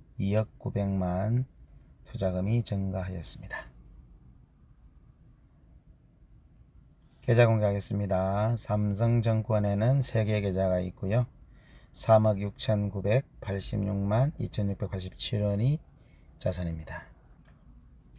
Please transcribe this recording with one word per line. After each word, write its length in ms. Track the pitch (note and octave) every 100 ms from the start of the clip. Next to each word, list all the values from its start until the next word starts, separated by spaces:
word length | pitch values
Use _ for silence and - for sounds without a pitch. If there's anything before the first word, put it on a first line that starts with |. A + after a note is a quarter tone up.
| - -
이억 400 | G2 G#2 A2 -
구백만 880 | - G#2 G2 F#2+ F2+ F2+ G#2+ A#2+ C3 - - - - - -
투자금이 580 | G2+ F#2+ F#2 G2 A#2
증가하였습니다. 920 | A2+ G2 F#2+ F#2+ F#2 F2+ - - - - - - - - - - - - - _ - - - - - - - - - - - - - - - _ - - - - - - - - - -
계좌 260 | - A#2 A2+
공개하겠습니다. 1080 | A2 G#2 G2+ - G#2 G2+ F#2 F#2+ G2+ A2 A#2
삼성증권에는 1500 | - G#2 G#2 G2+ A#2 A#2 A2+ A2 G#2+ G#2+ G2+ G2+ A#2 C#3
세 220 | B2+ A2
개 160 | G#2+ G#2+
계좌가 400 | G2 F#2 F#2+ F#2
있고요. 480 | F2+ - F#2+ A2+ B2 - - - - - -
삼억 460 | - - A2 G#2+ G2
육천구백팔십육만 1900 | G2+ - - G#2 G2+ F#2+ G2 B2 - - - G2 - G#2 G2 G2 G2 A2 C#3 -
이천육백팔십칠 1040 | A2 - G2+ G2 G2 F#2+ F#2 - - G#2+
원이 360 | G#2 G2+ B2 D3+ - - - - - -
자산입니다. 640 | - F2 E2+ D#2+ D2+ - - - - - - - - - - - -